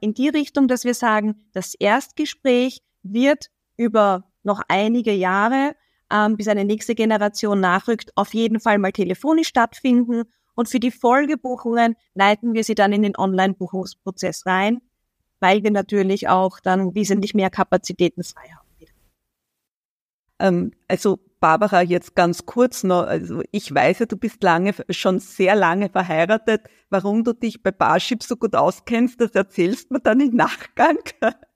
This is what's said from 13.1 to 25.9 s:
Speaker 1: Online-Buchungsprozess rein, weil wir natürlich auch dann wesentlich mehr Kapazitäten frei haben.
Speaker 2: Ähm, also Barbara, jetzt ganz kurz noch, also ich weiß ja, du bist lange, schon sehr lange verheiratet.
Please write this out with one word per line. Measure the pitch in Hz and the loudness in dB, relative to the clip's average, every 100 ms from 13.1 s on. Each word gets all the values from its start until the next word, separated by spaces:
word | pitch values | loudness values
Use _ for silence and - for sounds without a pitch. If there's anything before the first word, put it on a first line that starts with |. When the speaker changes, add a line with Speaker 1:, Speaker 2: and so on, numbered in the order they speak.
| - | 0
Speaker 1:
Online-Buchungsprozess | 190 190 190 185 180 190 180 - 190 - 180 - 190 | -2 0 0 -2 -6 -8 -10 -12 -14 -8 -8 -6 -2
rein, | 185 208 240 _ _ _ _ _ - | 0 0 -2 _ _ _ _ _ -2
weil | 185 208 | 2 2
wir | 208 | 2
natürlich | 202 190 202 190 208 - | 0 0 0 0 -2 0
auch | 185 190 - | 0 0 -2
dann | 185 190 185 190 | -2 0 0 -2
wesentlich | 196 190 202 | -2 -2 0
mehr | 208 190 | 0 -2
Kapazitäten | - - 185 - 185 175 - | -2 -2 -2 -2 -2 -2 -2
frei | - - - | -14 -16 -20
haben. | 165 _ _ 160 _ _ _ _ _ _ _ _ _ _ _ _ _ _ - | -20 _ _ _ _ _ _ _ _ _ _ _ _ _ _ _ _ _ -2
Speaker 2:
Ähm, | 190 175 208 - - | 0 0 -2 -8 -6
also | 185 202 190 _ - | -2 0 -2 _ 0
Barbara, | 160 160 208 185 | 2 2 4 2
jetzt | 175 175 - - | 2 -2 -2 0
ganz | 175 170 - | 0 0 -4
kurz | 240 247 - | 0 0 0
noch, | 190 175 | 0 0
also | - 160 170 113 - | 0 -4 -6 -8 -6
ich | 208 - | -8 -4
weiß | 139 147 180 | 0 2 0
ja, | 226 | -4
du | 196 | -6
bist | 226 - | -8 -2
lange, | 185 170 196 - - | 0 2 0 -4 -8
schon | 175 196 180 | -2 -2 -2
sehr | - - 185 208 | -4 0 2 4
lange | 170 185 | 2 0
verheiratet. | 196 | -2